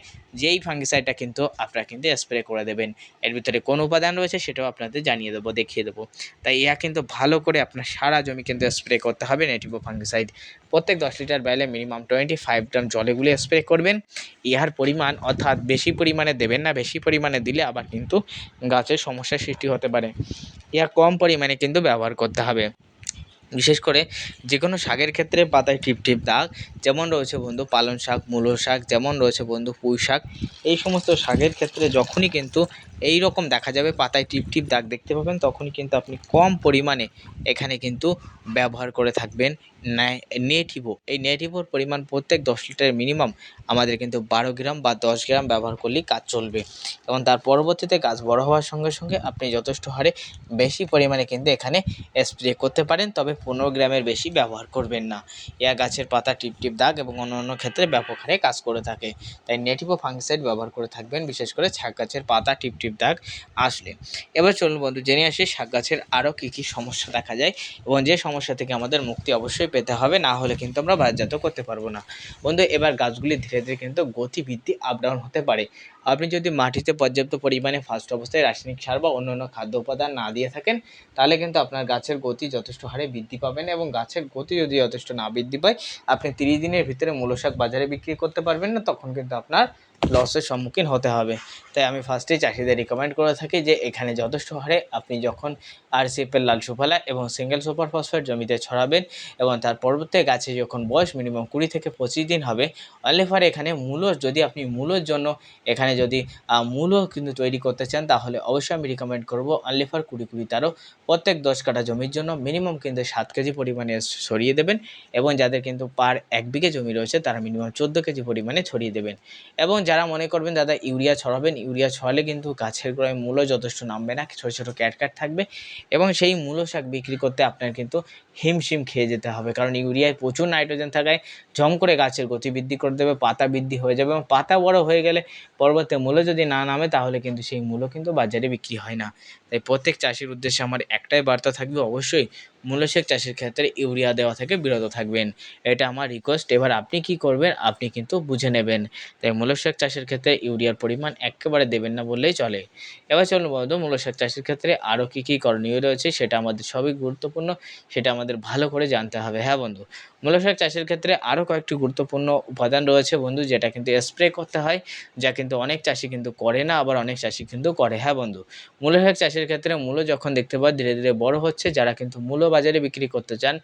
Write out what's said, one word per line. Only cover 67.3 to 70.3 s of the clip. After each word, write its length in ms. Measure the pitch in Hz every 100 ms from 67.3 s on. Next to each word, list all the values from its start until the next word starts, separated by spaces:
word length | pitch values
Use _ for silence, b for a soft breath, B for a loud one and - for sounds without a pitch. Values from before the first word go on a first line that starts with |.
| 117
যায় 160 | 160 B B B
এবং 140 | 123 135 139
যে 60 | 170
সমস্যা 380 | 156 147 139
থেকে 180 | 127 127
আমাদের 260 | 120 120 147
মুক্তি 280 | 123 117 -
অবশ্যই 380 | 117 120 - 165
পেতে 180 | 127 120
হবে, 240 | 120 135 185
না 140 | 143